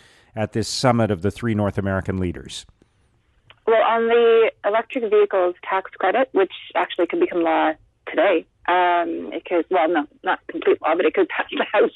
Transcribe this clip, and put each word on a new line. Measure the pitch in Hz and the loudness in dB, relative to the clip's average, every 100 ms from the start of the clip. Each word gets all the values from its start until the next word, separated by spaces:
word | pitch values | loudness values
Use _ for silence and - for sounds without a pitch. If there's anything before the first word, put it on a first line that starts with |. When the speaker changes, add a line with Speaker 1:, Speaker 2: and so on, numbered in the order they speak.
| _ _ _ | _ _ _
Speaker 1:
at | 110 107 | -8 -4
this | 117 101 | -4 -4
summit | - 131 117 107 | 0 2 2 2
of | 95 | 0
the | 101 | -4
three | - 120 | -4 -2
North | 104 101 101 | 0 -2 -2
American | 98 95 98 95 | -2 -2 -2 -4
leaders? | 90 71 65 - - _ _ _ _ _ _ _ _ - - | -4 -6 -12 -16 -18 _ _ _ _ _ _ _ _ -8 0
Speaker 2:
Well, | 226 | 2
on | - 226 226 | 2 2 2
the | 233 233 226 226 - | 4 6 6 4 0
electric | 208 220 233 262 220 | -2 -2 -2 -4 2
vehicles | 208 202 190 180 180 - | 2 4 2 0 -2 -6
tax | 190 - | -6 -6
credit, | - 185 202 175 | -4 -2 0 0
which | 190 - - - - | 0 0 -2 -8 -6
actually | 180 - 170 | -4 -2 -2
could | 170 | 0
become | 175 180 | -2 0
law | 165 160 156 156 _ _ - | 0 2 0 -2 _ _ -6
today, | - 202 165 - _ - | 0 2 2 -4 _ -2
um, | 180 180 175 165 170 170 | 0 2 0 -2 -6 -8
it | - | -10
could, | - 175 - | -4 -2 0
well, | 180 160 | 0 2
no, | 165 147 _ | 0 -4 _
not | 190 - - | -6 -6 -6
complete | 165 202 - | -2 0 0
law, | 151 175 | 0 0
but | - | 0
it | |
could | 415 359 | 0 -2
pass | - - | -2 -6
the | - - | -6 -2
House | 208 - | 0 0